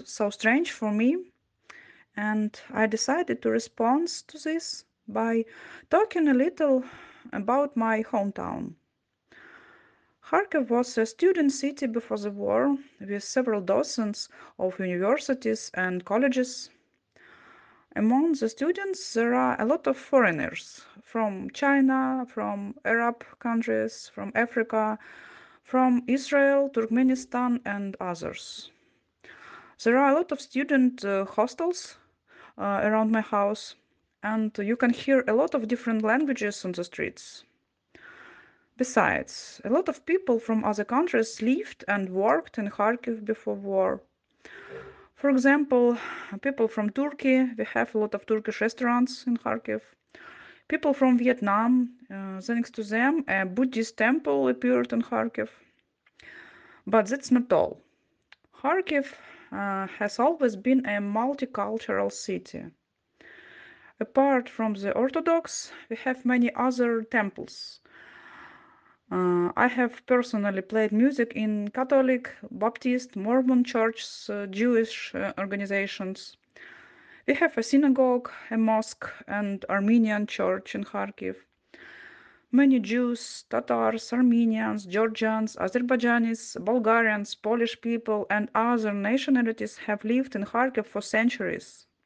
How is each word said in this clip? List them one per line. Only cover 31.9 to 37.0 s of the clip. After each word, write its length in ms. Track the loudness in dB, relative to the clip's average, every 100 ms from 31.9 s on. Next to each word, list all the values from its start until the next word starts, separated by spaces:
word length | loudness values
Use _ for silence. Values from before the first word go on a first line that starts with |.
| -20 _ _ _ -20 -20 -8
uh, 220 | -2 0
around 260 | 2 2 2
my 120 | 0
house, 520 | 0 0 0 -2 -10 -20 _ _ _ _
and 280 | -6 -2 -4 -4
you 180 | -2 0
can 140 | 2
hear 340 | 0 4 2 4
a 60 |
lot 220 | 2 2
of 140 | 0 -2
different 340 | -4 -2 -2
languages 640 | 2 2 0 -2 -4 -4 -8
on 60 |
the 120 | -8
streets. 600 | -8 -6